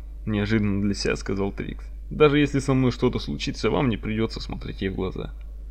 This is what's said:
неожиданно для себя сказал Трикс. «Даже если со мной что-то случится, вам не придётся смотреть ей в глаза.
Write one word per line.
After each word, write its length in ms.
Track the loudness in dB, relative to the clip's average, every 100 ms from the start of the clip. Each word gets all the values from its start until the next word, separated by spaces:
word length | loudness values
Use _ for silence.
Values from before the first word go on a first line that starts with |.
| -12 -8 -2
неожиданно 560 | 0 2 2 2 2
для 120 | 0
себя 220 | 0 0 -2
сказал 360 | -2 -2 -2
Трикс. 340 | -2 -6 -8 -10 -12 -8
«Даже 300 | 4 6 6
если 200 | 4 2
со 140 | 2
мной 180 | 4 4
что-то 280 | 4 2 2
случится, 500 | -4 -4 -6 -2 2
вам 200 | 2 2
не 80 | 0
придётся 440 | -2 0 -2 -2
смотреть 400 | -8 -8 -8 -4
ей 80 | -4
в 60 | -2
глаза. 380 | -4 -4 -8 -10 -12 -10 -10